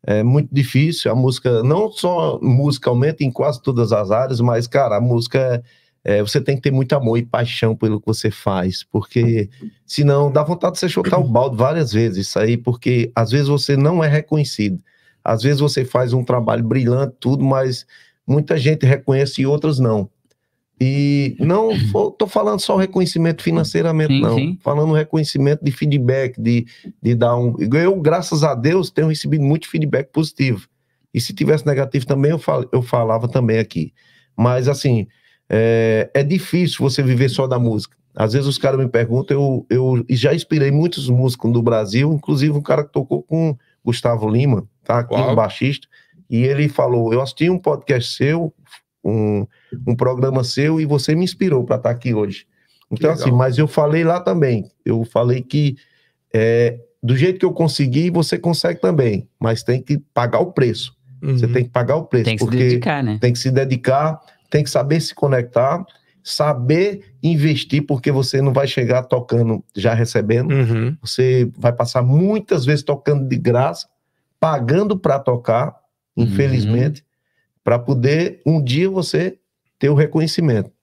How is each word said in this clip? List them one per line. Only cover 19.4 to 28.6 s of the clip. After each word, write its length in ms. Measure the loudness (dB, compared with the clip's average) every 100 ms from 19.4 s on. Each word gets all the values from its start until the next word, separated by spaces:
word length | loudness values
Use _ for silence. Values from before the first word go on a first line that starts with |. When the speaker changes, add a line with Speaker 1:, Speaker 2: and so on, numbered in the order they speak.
Speaker 1:
e 40 | 0
outras 340 | 0 0 0
não. 280 | 0 0 -4 _ _ _ _ _ _ _
E 560 | -2 2 2 2 0 -2
não 300 | 0 2 2 0
Speaker 2:
<clears throat> 80 | 0
Speaker 1:
fo-, 200 | 0 -2
tô 160 | -2 -2
falando 340 | 0 0 -2
só 160 | 0 0
reconhecimento 680 | 0 0 0 0 0 0
financeiramente, 680 | 0 0 0 0 0 0 2
Speaker 2:
Sim, 80 | 2
Speaker 1:
não. 140 | 2
Speaker 2:
sim. 240 | 0 -2 -4
Speaker 1:
Falando 300 | -2 0 2
reconhecimento 720 | 0 0 -2 -2 0 0 0
de 80 | -4
feedback, 680 | -2 -2 0 0 0 -4 -4
de, 260 | 0 0 -2 -14 -20 -6
de 120 | -2
dar 220 | 2 2 2
um, 200 | -2 -2
eu, 380 | 0 2 2 2
graças 440 | 0 0 -2 0
a 100 | 0
Deus, 360 | 0